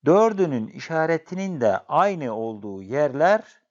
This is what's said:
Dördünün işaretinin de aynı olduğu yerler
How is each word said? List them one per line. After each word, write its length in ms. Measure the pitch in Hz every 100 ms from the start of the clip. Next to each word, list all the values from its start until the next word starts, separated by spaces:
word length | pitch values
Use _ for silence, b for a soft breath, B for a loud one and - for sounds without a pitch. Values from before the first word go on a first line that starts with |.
| 131
Dördünün 600 | 185 226 202 175 127 110
işaretinin 920 | - - 160 160 165 - 185 190 165
de 160 | 113 95
aynı 560 | - 147 196 185 131
olduğu 480 | 110 113 107 101 98
yerler 800 | 95 135 147 131 170 214 - _ _